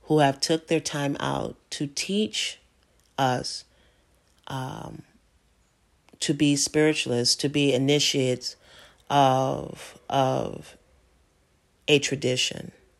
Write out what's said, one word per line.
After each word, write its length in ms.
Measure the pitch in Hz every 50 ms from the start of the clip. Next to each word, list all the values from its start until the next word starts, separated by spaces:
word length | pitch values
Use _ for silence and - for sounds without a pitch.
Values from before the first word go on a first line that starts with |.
| _
who 160 | - 156 151
have 200 | 147 135 131 -
took 280 | - - 160 160 - -
their 120 | 165 156
time 340 | 151 - - 147 143 139 143 -
out 360 | - 139 139 - - - - _ _ _
to 160 | - - 151 143
teach 680 | 143 - - - 196 208 214 208 - - - - - - _ _ _ _ _ _ _ _ _ _ _ -
us, 460 | 139 127 127 123 - - - - - _ _ _ _ _ _ _ _ _ _ _ _ _ _ _ _
um, 560 | - - 131 131 131 - 55 - - - - - _ _ _ _ _ _ _ _ _ _ _ _ _ _ _ _ _ _ _ _ - - _
to 140 | - - 156
be 220 | 143 151 143 143
spiritualists, 760 | 139 - - - 151 151 156 151 - - 127 123 120 120 120 -
to 120 | - - 143
be 240 | 147 147 143 139
initiates 840 | 127 127 135 139 143 147 147 - - 143 131 127 123 123 - - - _ _ - - - - - _ _ _ _
of, 880 | 143 143 139 135 131 131 131 131 139 135 135 135 - - - - - - _ -
of 680 | - 139 135 131 131 131 - - - - 151 - - _ _ _ _ _ _ _ _ _ _ _ _ _ _ _ _ _ _ _ _ _ _
a 120 | - 151 143
tradition. 760 | 139 - 139 135 - 123 127 127 - - - - - - - _ _ _ _